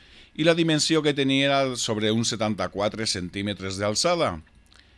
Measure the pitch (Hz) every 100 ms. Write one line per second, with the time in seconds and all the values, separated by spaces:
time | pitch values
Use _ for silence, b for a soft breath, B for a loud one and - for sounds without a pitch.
0 | B B B - 160 170 165 156 - 160
1 | 151 143 135 135 139 139 135 120 117 107
2 | 107 113 113 110 107 98 92 95 104 104
3 | 110 98 87 101 101 95 95 95 104 107
4 | 170 180 135 82 - - - b b